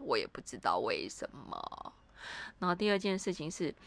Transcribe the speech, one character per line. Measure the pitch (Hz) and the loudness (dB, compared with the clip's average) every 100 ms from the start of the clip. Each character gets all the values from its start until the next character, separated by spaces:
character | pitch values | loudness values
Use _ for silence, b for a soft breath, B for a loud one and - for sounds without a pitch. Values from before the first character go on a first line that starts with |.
| - | 2
我 | 113 | 2
也 | - | 2
不 | - | -6
知 | - 117 | -10 0
道 | 101 90 | 4 4
为 | 113 82 76 | 4 0 -2
什 | - - | -6 -10
么。 | 135 127 - - - - - - B B B B - | -10 -10 -8 -6 -8 -12 -14 -20 B B B B 0
然 | 180 | 2
后 | |
第 | 175 208 | 4 4
二 | 202 | 4
件 | 202 190 | 4 2
事 | - | 0
情 | 180 151 | -2 -4
是， | - 165 - | -2 -2 -2